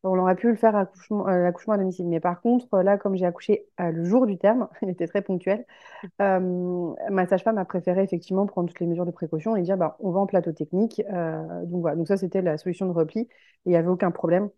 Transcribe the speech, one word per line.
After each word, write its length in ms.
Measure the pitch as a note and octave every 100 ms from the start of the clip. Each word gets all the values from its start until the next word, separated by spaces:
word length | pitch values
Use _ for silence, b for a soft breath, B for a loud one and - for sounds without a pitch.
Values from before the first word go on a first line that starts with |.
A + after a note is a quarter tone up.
On 120 | F#3+ F#3
aurait 180 | F#3 F#3
pu 120 | A#3
le 60 |
faire 220 | A3 A3+ G#3
accouchement, 500 | G3 - - G#3 G3
euh, 140 | F3+
l'accouchement 320 | F3 F3 -
à 40 | G#3
domicile. 280 | F#3+ F3+ F3
Mais 140 | E3
par 200 | F3+ F3
contre, 380 | A#3 B3 B3 G3
là, 160 | F#3 G3+
comme 180 | G3+ F#3+
j'ai 100 | F3+
accouché, 400 | F3 - G#3 - -
euh, 100 | F3
le 140 | E3
jour 220 | E3+ A3+ A#3+
du 120 | F#3+
terme, 300 | G3 B3 G#3+
<laughs> 120 | -
il 60 | G3
était 180 | F3+ E3
très 140 | G3+
ponctuel, 440 | G3 F#3 F#3+ G#3+ - B B B F#3 -
euh, 720 | G3 F#3+ F#3 F3+ F3+ F3+ E3+ - -
ma 160 | F#3+ F3+
sage-femme 320 | F#3 A3+ A3
a 60 |
préféré 380 | F#3 F#3 F3+ F3+
effectivement 440 | G3 F3 - F#3+ G3+
prendre 220 | F#3+ F3
toutes 120 | -
les 60 | E3+
mesures 180 | E3 F3
de 60 |
précaution 440 | E3 D#3+ D#3+ G#3+ A3
et 60 |
dire, 160 | F3 G3
bah, 180 | D#3+ -
on 100 | G3
va 100 | F3+
en 60 | G3
plateau 260 | F#3+ E3+
technique. 500 | D#3 D3+ F3+ A3+ - G#3
Euh, 520 | F#3 E3 D#3+ D#3+ F3 F3
donc 160 | F3
voilà, 140 | E3+ D3+
donc 120 | D#3+
ça, 100 | G3
c'était 240 | F3+ F#3+
la 160 | F3+ D#3
solution 280 | F#3 E3+ F#3+
de 60 |
repli. 300 | E3+ D#3 G#3+
Et 60 | A#3+ b b b -
il 40 |
n'y 60 | E3+
avait 120 | E3+
aucun 220 | F3+ F#3
problème. 400 | - E3+ F3 G3+